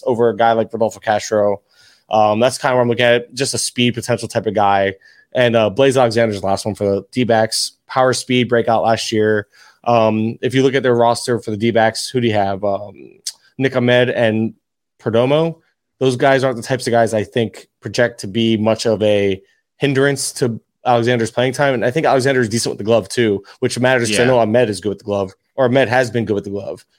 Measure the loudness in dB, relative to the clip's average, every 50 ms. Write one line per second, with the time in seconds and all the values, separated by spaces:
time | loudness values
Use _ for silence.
0 | -2 -2 0 2 2 0 2 2 2 2 2 0 -2 -4 -2 -4 -4 -4 -4 -6
1 | -4 -2 -2 -2 -2 -2 0 0 0 0 -2 -4 _ _ _ _ _ _ _ _
2 | _ -2 0 2 2 2 2 2 0 0 0 0 -2 0 2 2 2 0 0 2
3 | 2 2 2 2 0 -4 -8 -6 -6 -4 -4 -6 -6 -6 -2 -2 0 0 -2 -2
4 | -4 -4 -4 -4 -4 -6 -6 -4 -4 -2 0 2 2 2 2 2 0 -2 -4 -6
5 | _ -20 _ _ _ _ -2 0 2 2 4 2 2 2 2 2 2 4 4 2
6 | 2 2 2 0 0 0 -2 -4 -4 -4 -4 -2 -4 -6 -6 -4 -2 -2 -2 -2
7 | -6 _ -4 -2 0 2 2 2 2 0 -2 -6 -6 -8 -10 _ _ -6 -2 0
8 | 0 0 0 -2 -4 -2 0 0 0 2 0 0 2 2 0 0 2 0 0 -2
9 | -2 -4 -2 0 2 2 0 0 -4 _ _ _ -20 -20 _ _ -2 2 2 4
10 | 4 2 2 0 -2 -4 -4 -6 -6 -2 0 2 2 2 2 0 0 2 2 4
11 | 2 2 2 0 -2 -4 -4 -4 -4 -6 -6 -2 0 0 2 4 2 2 0 -2
12 | -8 -6 -4 -2 0 0 0 0 0 0 -2 -4 -4 -4 -4 -4 -6 -10 -18 -20
13 | -20 -20 -20 _ -16 -16 -16 _ _ _ _ -2 -2 0 0 0 2 4 4 4
14 | 2 2 0 0 0 0 2 0 -2 -4 -6 _ _ _ _ _ _ _ _ _
15 | -4 0 0 2 2 2 2 2 0 -2 -4 _ _ _ _ _ _ _ _ -2
16 | 0 0 0 2 2 4 4 4 2 0 -4 -4 -6 -6 -4 -4 -2 0 2 2
17 | 2 2 0 -2 -2 -2 -2 -2 -2 -4 -6 -12 -20 _ _ _ -14 -6 -2 0
18 | 0 0 -2 -8 -12 -6 -4 -2 0 0 0 2 2 0 0 0 0 -2 0 0
19 | 2 2 2 2 2 0 -2 -4 _ _ _ _ _ _ _ -4 -2 0 2 2
20 | 2 2 0 -2 -6 -8 -4 -4 -4 -4 -4 -6 _ _ _ _ -2 0 2 2
21 | 2 2 0 0 -2 -2 -2 -2 -2 -2 0 0 0 0 0 0 -2 -2 -2 0
22 | 0 2 2 2 2 2 2 0 0 0 -2 -4 -4 -4 -6 -4 0 2 2 2
23 | 0 0 -2 0 0 0 0 -2 -4 -10 -10 -6 -4 -4 -2 0 2 2 2 2
24 | 0 0 0 2 2 2 4 2 2 2 2 2 2 0 -2 -4 -6 -6 -8 -8
25 | -6 -6 -4 -4 -4 -6 -8 _ _ _ -2 0 0 2 2 2 2 2 2 0
26 | 0 0 -2 -4 -2 -2 -2 -4 -4 -6 -8 -8 -8 -10 -12 -14 -16 _ _